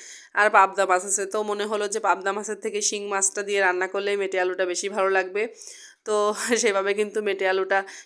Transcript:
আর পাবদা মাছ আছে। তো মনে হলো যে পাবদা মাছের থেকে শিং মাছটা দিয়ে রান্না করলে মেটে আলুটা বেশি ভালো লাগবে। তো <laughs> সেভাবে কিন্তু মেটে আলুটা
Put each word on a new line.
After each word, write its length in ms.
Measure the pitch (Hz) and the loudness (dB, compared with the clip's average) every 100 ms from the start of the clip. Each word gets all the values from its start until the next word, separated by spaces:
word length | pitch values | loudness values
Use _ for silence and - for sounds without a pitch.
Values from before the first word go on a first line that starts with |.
| - - - | -18 -20 -6
আর 160 | - 208 | 2 6
পাবদা 360 | 214 190 180 185 | 6 6 4 2
মাছ 180 | 180 | 2
আছে। 220 | 202 196 196 | 0 -4 -2
তো 160 | 214 | -4
মনে 220 | 208 208 | -2 -2
হলো 240 | 208 214 208 | -2 -2 -2
যে 120 | 214 | -2
পাবদা 320 | 208 180 190 | 0 0 0
মাছের 240 | 202 208 202 | -2 -4 -8
থেকে 240 | 220 208 | -6 -4
শিং 280 | 208 208 202 | -2 -4 -4
মাছটা 340 | 196 196 - | -2 -2 -2
দিয়ে 180 | 202 202 | -2 2
রান্না 260 | 190 180 185 | 2 2 0
করলে 300 | 196 202 202 | -2 -2 -2
মেটে 240 | 190 190 | -2 0
আলুটা 240 | 180 185 185 | 0 0 -2
বেশি 220 | 175 196 | -2 -4
ভালো 200 | 208 190 | 0 2
লাগবে। 320 | 190 185 202 226 - - - - _ | 2 0 -2 -4 -8 -20 -20 -20 _
তো 300 | - 214 208 | -2 0 2
<laughs> 280 | 208 - 226 | 0 0 2
সেভাবে 320 | 233 196 190 | 2 2 0
কিন্তু 280 | 202 214 214 | 0 -2 -2
মেটে 260 | 208 190 190 | -2 0 0
আলুটা 360 | 190 190 196 196 - | 2 2 0 -2 -10